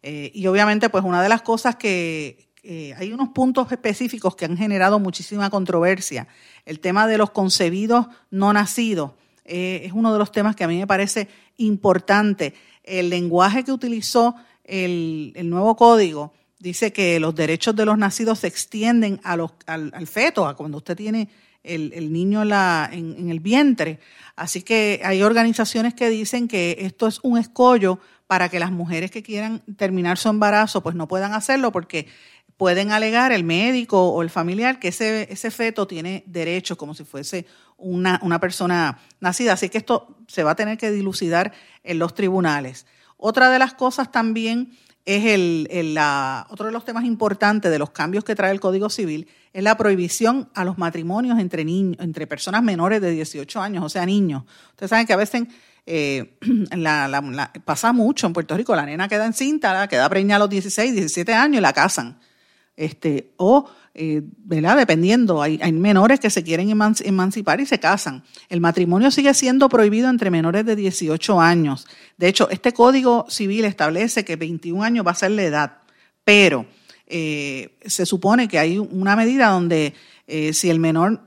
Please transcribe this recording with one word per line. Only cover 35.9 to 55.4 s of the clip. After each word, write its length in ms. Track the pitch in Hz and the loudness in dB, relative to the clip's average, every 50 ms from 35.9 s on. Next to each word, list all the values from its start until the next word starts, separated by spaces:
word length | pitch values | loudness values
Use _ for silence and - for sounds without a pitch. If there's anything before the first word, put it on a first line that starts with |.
| 185 160 160 180 190 202 _ | -6 -10 -8 -8 -10 -10 _
derechos 520 | 196 170 175 160 165 175 185 180 - 180 - | -10 -8 -6 -4 -4 -4 -6 -6 -8 -10 -10
como 160 | 147 147 156 | -10 -14 -14
si 80 | - | -18
fuese 440 | 156 - - 139 147 - - 180 170 _ _ _ _ _ _ | -18 -16 -14 -12 -12 -10 -10 -10 -12 _ _ _ _ _ _
una, 440 | _ - 185 180 180 180 185 180 180 | _ -8 -6 -4 0 0 0 0 0
una 160 | - 180 170 165 | -2 -2 -2 -2
persona 600 | - 180 180 - 196 175 180 175 165 143 123 - _ _ _ _ | -2 -4 -4 -4 -4 -2 0 0 -2 -2 -4 -8 _ _ _ _
nacida. 360 | 190 180 180 - 247 233 185 | -6 -4 -4 0 0 0 0
Así 140 | 185 - 185 | 0 -2 -4
que 100 | - 220 | -4 -6
esto 380 | 220 - 240 220 - _ - _ - _ | -2 -2 -2 -2 -2 _ -20 _ -20 _
se 160 | - - 160 | -6 -2 0
va 80 | 151 | 0
a 20 | 165 | 0
tener 240 | - 214 208 220 226 | 0 -2 -4 -4 -6
que 140 | 240 214 | -4 -4
dilucidar 600 | 208 202 196 196 185 - 190 170 170 170 190 208 - - - _ _ _ | -4 -2 -4 -6 -6 -4 -4 0 0 0 0 -2 -6 -14 -20 _ _ _
en 160 | _ 180 175 160 | _ -6 -4 -2
los 160 | 165 165 - | -2 -4 -2
tribunales. 720 | - 202 185 190 190 180 160 147 143 135 127 131 - - _ _ _ _ _ _ | -2 -2 0 0 0 0 0 0 -2 -4 -8 -14 -16 -20 _ _ _ _ _ _
Otra 340 | _ - 214 220 262 254 254 | _ -4 -2 2 4 4 6
de 80 | 254 254 | 6 4
las 160 | 262 254 - | 2 0 0
cosas 380 | - 262 254 254 - 262 - | -2 -2 -2 -2 -2 -6 -2
también 680 | - 247 226 226 220 226 220 226 226 240 254 247 - _ _ _ _ _ _ | -2 -2 0 0 -2 -2 -2 -2 -2 -4 -4 -8 -12 _ _ _ _ _ _
es 200 | 185 196 208 214 | -2 -2 0 2
el, 420 | 226 214 196 180 170 165 160 151 - | 2 2 4 2 2 0 -2 -4 -4
el, 220 | - 180 165 160 151 | -4 -4 -4 -2 0
la, 520 | 156 151 147 143 139 135 131 135 120 - - | 0 0 2 0 0 -2 -4 -6 -8 -10 -14
otro 180 | 220 196 208 | -12 -10 -8
de 60 | 220 | -6
los 120 | 226 233 - | -8 -8 -8
temas 200 | - 233 233 240 | -6 -6 -4 -2
importantes 680 | 240 226 226 220 208 196 - 208 202 214 214 - 180 | -2 -2 0 0 -2 0 2 2 2 2 2 2 0
de 60 | 160 156 | 0 0
los 100 | 196 - | -2 -4
cambios 320 | _ - 151 165 185 208 | _ -6 -4 -2 -2 -4
que 140 | 214 - 214 | -4 -4 -4
trae 160 | 202 196 190 | -2 0 0
el 80 | 196 196 | 0 0
Código 280 | 196 190 185 196 202 214 | -2 -2 0 0 -2 -4
Civil 380 | - - 208 165 151 156 160 _ _ _ _ _ | -4 -4 -4 -4 -6 -8 -10 _ _ _ _ _
es 100 | _ 190 196 | _ -2 2
la 120 | 214 220 | 2 2
prohibición 720 | 220 220 208 196 180 180 170 - - 226 226 247 277 247 - _ | 4 4 2 2 2 0 -4 -2 0 0 0 0 0 -4 -8 _
a 100 | 151 165 | -6 -4
los 140 | 180 190 185 | -4 -4 -4
matrimonios 600 | 170 170 165 175 165 170 185 220 247 247 233 226 | -6 -6 -4 -6 -6 -4 -4 -2 0 0 0 0
entre 240 | 190 180 - 160 156 | 0 -2 -4 -4 -4
niños, 320 | 156 175 190 196 185 170 - | -2 -2 0 0 -2 -2 -4
entre 280 | 175 170 156 160 156 135 | -6 -8 -6 -8 -8 -10
personas 340 | 151 143 - 185 190 220 | -10 -10 -8 -4 -2 0
menores 380 | 240 226 190 165 170 190 220 214 | 0 0 0 0 0 0 0 0
de 100 | 196 175 | 0 0
dieciocho 500 | 165 160 156 - - 147 135 - - 214 | -2 -2 -4 -8 -10 -14 -14 -10 -8 -8
años, 240 | 190 208 202 175 175 | -6 -6 -6 -6 -6
o 40 | 151 | -6
sea, 180 | - 190 175 | -4 -4 -2
niños. 380 | 180 196 208 196 170 143 135 127 _ _ - - _ | 0 2 2 2 0 -2 -4 -8 _ _ -20 -20 _
Ustedes 200 | _ _ 202 190 | _ _ -4 0
saben 160 | 220 226 233 | 0 0 2
que 60 | 220 | 4
a 40 | 208 | 2
veces, 260 | 190 214 202 - 247 | 2 2 0 -2 -4